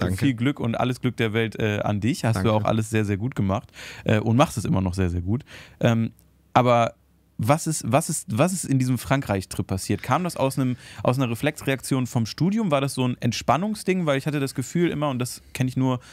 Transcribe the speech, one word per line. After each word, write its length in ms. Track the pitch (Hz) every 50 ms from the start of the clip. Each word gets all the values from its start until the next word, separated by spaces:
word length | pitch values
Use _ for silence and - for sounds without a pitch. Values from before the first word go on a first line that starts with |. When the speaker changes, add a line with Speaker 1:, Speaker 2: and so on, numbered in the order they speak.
| 95
Speaker 1:
Danke. 120 | 90 98
Speaker 2:
viel 160 | - - 139 127
Glück 240 | 110 120 143 143 -
und 160 | - 117 117
alles 260 | - 120 127 127 -
Glück 160 | - 123 113
der 160 | - 117 110 104
Welt, 260 | 113 113 110 - -
äh, 200 | 113 107 104 101 -
an 160 | - 104 101
dich. 260 | 98 117 180 - -
Hast 100 | 113 113
Speaker 1:
Danke. 140 | 98 95 110
Speaker 2:
du 40 | 107
auch 100 | 107 101
alles 260 | - 110 113 107 -
sehr, 140 | 113 107 107
sehr 120 | 98 104
gut 160 | 92 110 135 -
gemacht, 380 | - 104 95 95 113 - - - - - - - - -
äh, 160 | - 110 107
und 180 | 110 113 113
machst 180 | 127 160 - - 113
es 60 | -
immer 160 | - 113 95
noch 120 | 95 90 87
sehr, 160 | 98 92 85
sehr 120 | 85 90
gut. 220 | 87 95 110 147 - - - - - - - -
Ähm, 320 | - 120 117 113 113 110 - _ _ _ _ _ _ _ -
aber 400 | 127 123 127 120 117 117 - - _ _ _ _ _ _ _ _ - 110
was 200 | 113 147 165 -
ist, 160 | 160 156 - -
was 240 | 113 113 151 - -
ist, 160 | 156 - - - 117
was 160 | 113 156 185 190
ist 100 | 165 -
in 140 | - 139 131
diesem 180 | 127 127 127
Frankreich-Trip 680 | 113 - - 135 139 131 - 101 98 - - - - 98
passiert? 340 | - 95 95 - - 104 - -
Kam 200 | - 131 160 180
das 140 | 170 -
aus 200 | - 135 135 -
einem, 200 | 143 131 127 123 - - - - - -
aus 140 | 131 123
einer 120 | 135 135 117
Reflexreaktion 800 | 117 - - - - - - 139 135 117 - - 139 131 127
vom 180 | - - 120 113
Studium? 460 | - - - 147 190 208 233 220 175
War 100 | 147 135
das 120 | 139 135 -
so 140 | 131 127
ein 100 | 123 120 -
Entspannungsding? 880 | - 123 107 - - - 123 156 196 220 208 - - 190 185 185 170
Weil 120 | 151 135
ich 100 | 131 -
hatte 120 | 151 143 147
das 160 | 139 131 -
Gefühl 340 | 139 120 - - 175 175 160
immer, 180 | - 147 151 143
und 100 | 127 120
das 220 | 123 120 - - - - -
kenn 140 | - 131
ich 80 | 127 127
nur 220 | 131 131 131 127 123 - -